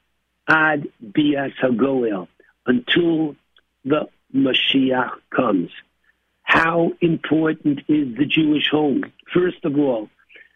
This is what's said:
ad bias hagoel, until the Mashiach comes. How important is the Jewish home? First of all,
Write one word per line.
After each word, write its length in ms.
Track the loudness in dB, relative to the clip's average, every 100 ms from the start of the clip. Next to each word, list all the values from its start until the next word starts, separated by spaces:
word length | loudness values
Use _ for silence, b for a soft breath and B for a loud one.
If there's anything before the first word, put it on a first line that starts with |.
| _ _ _ _ 0
ad 400 | 2 2 0 -4 -14
bias 520 | -6 0 0 0 -4 -4
hagoel, 640 | -2 0 0 0 -2 -4 -8 _ b _ -2
until 680 | -2 0 0 2 0 -2 -6 _ _ _ _
the 240 | -2 -2 -2 _ _
Mashiach 800 | 0 0 0 0 0 2 0 -2 -8 _
comes. 400 | -2 0 0 -4 -12 -20 _ _ _ _ _
How 500 | -2 0 2 0 -2 0
important 800 | 0 0 0 0 0 0 -2 -2 0
is 260 | 0 0 -2
the 100 | 0
Jewish 440 | 2 2 2 0
home? 340 | 0 0 0 -4 -12 -4
First 320 | 0 0 -2 -2
of 120 | 0
all, 320 | 0 -2 -6 _ b b b